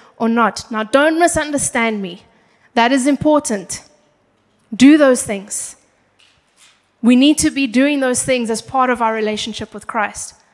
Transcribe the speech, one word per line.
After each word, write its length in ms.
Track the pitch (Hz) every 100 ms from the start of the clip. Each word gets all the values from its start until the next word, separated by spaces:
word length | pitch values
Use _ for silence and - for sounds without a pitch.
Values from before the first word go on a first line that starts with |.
| _ -
or 120 | 226
not. 400 | 233 208 - -
Now, 140 | 220
don't 340 | 214 269 311 320
misunderstand 840 | 339 320 294 285 - 240 226 208
me. 220 | 185 180 _ _ _ _ _ 240
That 160 | -
is 160 | 269 269
important. 760 | 269 302 294 294 202 170 - - _ _ _ _ _ _ _ _ 208
Do 220 | 269 302
those 260 | 269 247
things. 520 | 240 196 208 - - - _ _ _ _ _ _ _ _ _ _ _ _
We 140 | 233 247
need 240 | 285 302
to 100 | 311
be 160 | 254 262
doing 360 | 240 285 285
those 220 | 254 247
things 280 | 262 254 226
as 100 | 226
part 280 | - 262 254
of 100 | 240
our 120 | 226
relationship 600 | 220 214 214 226 208 214
with 140 | 208 -
Christ. 480 | 226 202 - - - _